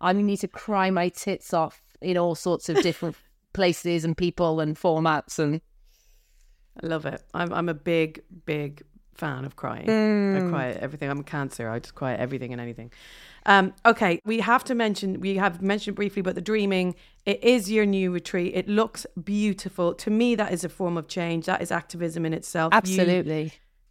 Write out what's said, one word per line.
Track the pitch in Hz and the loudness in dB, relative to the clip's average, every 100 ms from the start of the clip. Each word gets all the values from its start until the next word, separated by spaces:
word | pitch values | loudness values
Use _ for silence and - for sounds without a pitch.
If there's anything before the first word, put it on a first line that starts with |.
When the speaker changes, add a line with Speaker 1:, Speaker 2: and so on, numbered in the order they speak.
Speaker 1:
I | 180 | 2
need | 196 202 202 | 2 2 0
to | 190 | -4
cry | - - 202 190 | -8 -2 0 2
my | 185 180 | 2 0
tits | - - 185 - | -2 -6 -6 -2
off | 175 160 - _ _ | 0 0 -4 _ _
in | 180 175 | -2 0
all | 175 156 | 0 0
sorts | 180 165 - | -2 -2 0
of | 170 | 2
different | 180 - - - _ _ | 2 0 -6 -8 _ _
<laughs> | _ | _
places | - 180 165 175 170 | 0 2 2 0 0
and | 165 160 | 0 0
people | 175 170 170 160 | -2 0 0 0
and | 151 151 | -2 0
formats. | 185 160 160 151 - - | 0 2 2 0 -2 -2
And | 151 160 - _ _ _ _ _ _ _ - _ _ - | -2 -2 -6 _ _ _ _ _ _ _ -20 _ _ -12
Speaker 2:
I | 165 | -4
love | 160 151 | -4 -4
it. | 165 - | -8 -8
I'm, | 170 175 | -4 -2
I'm | 170 170 | -2 -2
a | |
big, | 151 - 165 160 - - 180 - | -4 0 0 0 -4 -20 -12 -6
big | 151 147 147 - - _ | -4 -6 -10 -20 -20 _
fan | - 156 131 135 | -8 -6 -6 -8
of | - | -8
crying. | - 113 - | -8 -4 0
Speaker 1:
Mm. | 220 214 208 202 196 180 | 2 4 4 2 2 0
Speaker 2:
I | |
cry | 160 127 | -2 -2
at | - | -4
everything. | 139 151 139 | -8 -6 -4
I'm | 143 | -4
a | |
Cancer. | 143 151 135 - 113 | -4 -6 -4 -6 -6
I | 117 | -6
just | - - | -8 -6
cry | 135 | -4
at | 123 | -2
everything | 123 135 123 | -4 -6 -8
and | 123 | -8
anything. | 120 117 117 - - - - - - | -10 -12 -16 -20 -20 -20 -20 -4 6
Um, | 196 190 - - | 6 6 4 4
okay, | - 196 170 208 | 6 2 2 -2
we | 226 | -2
have | 196 247 - | 2 2 2
to | 240 | 0
mention, | 220 196 196 190 | 0 0 -4 -4
we | 190 190 | -2 0
have | 196 175 | 0 0
mentioned | 196 202 208 202 | -2 -2 -4 -4
briefly, | 202 202 | -4 -2
but | 185 185 | -2 -4
the | |
Dreaming, | 180 220 202 190 180 - - _ - | -2 0 2 2 0 -4 -12 _ -4
it | 202 | 2
is | 233 247 190 | 4 4 4
your | 220 202 | 2 4
new | 196 185 | 2 0
retreat. | 175 - 185 180 185 | -2 -4 -2 -2 -2
It | 185 | 0
looks | 208 220 - - 185 | 2 0 -4 -12 -10
beautiful. | 190 208 214 190 185 - 175 | -4 0 0 0 -6 -2 -2
To | 170 - | 0 0
me, | 214 240 226 | 2 4 2
that | 208 | 0
is | 175 | -2
a | 175 | -4
form | - 180 170 | -4 -2 -2
of | 156 | -4
change. | 185 170 165 160 | -4 -2 -2 -2
That | 185 | -4
is | 175 | -2
activism | 170 - 170 170 165 160 | -4 -6 -6 -6 -2 -2
in | |
itself. | 160 - 170 160 | -4 -4 -2 4
You | 208 | 4
Speaker 1:
Absolutely. | 185 190 180 180 151 156 156 - _ _ _ | 4 2 4 2 0 -4 -6 -10 _ _ _